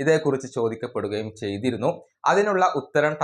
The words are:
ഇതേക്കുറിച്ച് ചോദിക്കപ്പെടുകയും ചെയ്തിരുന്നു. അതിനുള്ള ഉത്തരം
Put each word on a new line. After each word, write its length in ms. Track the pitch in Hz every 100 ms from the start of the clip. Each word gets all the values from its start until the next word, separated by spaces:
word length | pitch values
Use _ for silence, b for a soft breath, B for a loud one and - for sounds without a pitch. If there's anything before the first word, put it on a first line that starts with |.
ഇതേക്കുറിച്ച് 500 | 139 156 147 135 127 -
ചോദിക്കപ്പെടുകയും 760 | 113 113 120 113 98 104 110 -
ചെയ്തിരുന്നു. 600 | 104 101 123 113 131 - b b -
അതിനുള്ള 400 | 180 208 190 185 143
ഉത്തരം 340 | - 151 151 -